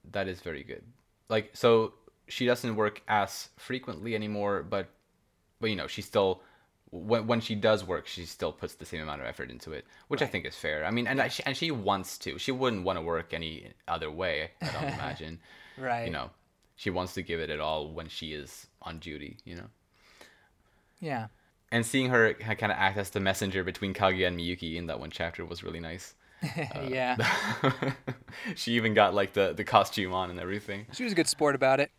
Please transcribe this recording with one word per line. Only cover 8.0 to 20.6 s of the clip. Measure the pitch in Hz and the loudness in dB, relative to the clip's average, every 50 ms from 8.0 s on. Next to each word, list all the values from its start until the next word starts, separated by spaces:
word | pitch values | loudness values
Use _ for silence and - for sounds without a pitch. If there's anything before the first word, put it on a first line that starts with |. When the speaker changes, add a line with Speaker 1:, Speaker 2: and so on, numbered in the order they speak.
| - | -4
Speaker 1:
she | - - 90 87 | -6 -10 -10 -10
still | 80 - - 90 80 | -12 -6 -4 -4 -4
puts | 78 - - 82 - | -4 -4 -10 -10 -10
the | _ 78 | _ -12
same | - - 80 | -8 -8 -6
amount | 78 78 73 71 | -6 -6 -6 -6
of | 65 | -6
effort | 58 - - 65 64 | -8 -8 -8 -10 -10
into | 62 - - 78 | -10 -14 -12 -10
it, | 78 67 - _ - - - _ | -10 -10 -12 _ -20 -20 -6 _
which | 151 - | -2 -2
I | 147 | 0
Speaker 2:
Right. | - | -2
Speaker 1:
think | - 92 73 | -2 -4 -6
is | 65 - | -6 -10
fair. | - - 78 76 76 78 | -4 -4 -2 -2 0 -2
I | 92 | -2
mean, | 110 120 120 101 | -2 0 0 0
and | - 135 | 2 2
I, | 131 | 0
Speaker 2:
Yeah. | 127 | 0
Speaker 1:
she, | - - - | 0 -4 -4
and | 135 131 | -4 -4
she | - 170 165 | -2 -2 -2
wants | 147 117 98 101 98 95 90 - - - | -2 0 0 0 0 0 -2 -8 -12 -8
to. | - 92 69 - | -8 -8 -8 -4
She | - - | -4 -4
wouldn't | 131 127 131 127 113 95 87 | 0 2 2 2 2 2 0
wanna | 92 92 85 | 0 0 0
work | 80 85 82 82 82 - 82 | -2 -2 -2 -2 -2 -4 -6
any | 82 82 80 80 67 50 - - _ _ - | -6 -6 -6 -8 -10 -14 -18 -20 _ _ -4
other | 85 82 80 76 | -4 -2 -2 -6
way, | 78 82 92 87 78 76 78 80 - _ | -4 -2 -2 -2 0 -2 -4 -6 -8 _
I | 175 151 | -8 -6
don't | - 76 - | -4 -4 -4
Speaker 2:
<laughs> | 139 - | -4 -4
Speaker 1:
imagine. | 73 71 73 73 - 76 78 82 85 - - - - - - - - | -6 -6 -8 -8 -8 -10 -10 -12 -12 -16 -20 -20 -20 -20 -20 -14 -8
Speaker 2:
Right. | 131 127 120 117 113 | -4 -2 -2 -2 -2
Speaker 1:
You | 87 | -4
know, | 80 71 62 - - _ _ _ _ _ _ _ _ | -4 -6 -6 -8 -12 _ _ _ _ _ _ _ _
she | - - 104 | -6 -4 -2
wants | 87 90 92 92 - | -2 -2 -2 -2 -6
to | 98 | -8
give | 85 - 85 82 | -6 -4 -4 -4
it | 80 76 | -2 -4
at | 76 76 | -4 -2
all | 76 78 78 78 76 78 | -2 -2 -2 -2 -4 -6
when | 78 80 82 80 | -8 -10 -10 -10
she | - - 82 78 76 | -10 -10 -10 -8 -8
is | 76 69 67 - - - _ _ _ | -10 -10 -12 -16 -20 -20 _ _ _
on | - 85 82 80 | -14 -12 -12 -10
duty, | - 82 76 73 73 - - - _ | -10 -10 -10 -10 -10 -12 -14 -16 _
you | - 87 | -14 -14
know? | 87 - 110 _ _ _ _ _ _ _ _ - - - - - _ _ _ _ _ | -14 -14 -16 _ _ _ _ _ _ _ _ -20 -20 -20 -20 -20 _ _ _ _ _